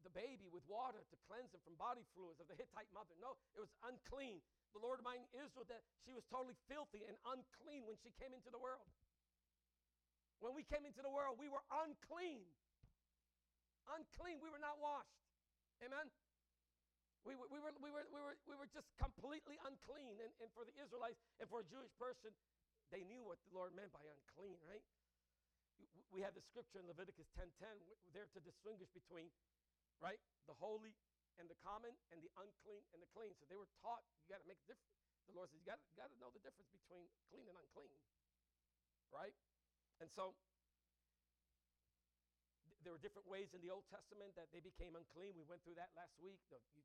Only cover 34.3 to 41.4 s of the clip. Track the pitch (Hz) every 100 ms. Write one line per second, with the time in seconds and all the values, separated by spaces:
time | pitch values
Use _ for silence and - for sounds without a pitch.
34.3 | 190 156 190 - 254 _ _ _ _ -
35.3 | 175 - 156 170 233 285 165 254 247 247
36.3 | 240 262 226 196 196 - 180 170 - -
37.3 | 226 226 180 - - 427 - - _ _
38.3 | _ _ _ _ _ _ _ _ 135 190
39.3 | - _ _ _ _ _ - 165 - 190
40.3 | - _ _ _ _ _ _ _ _ _
41.3 | _